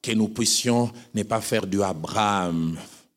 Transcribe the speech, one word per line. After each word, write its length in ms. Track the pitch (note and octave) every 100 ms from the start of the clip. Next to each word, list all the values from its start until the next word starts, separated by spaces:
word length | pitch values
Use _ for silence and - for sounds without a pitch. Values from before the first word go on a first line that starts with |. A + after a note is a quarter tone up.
que 120 | -
nous 160 | A2 G#2+
puissions 640 | - A2+ - B2 A#2+ A#2+ - -
ne 80 | G#2+
pas 200 | G2+ A2
faire 260 | - A2+ F#2+
du 160 | G2
Abraham 920 | G2 E2 D#2 A2 G#2 G2+ F2+ E2 D#2+ E2 - - _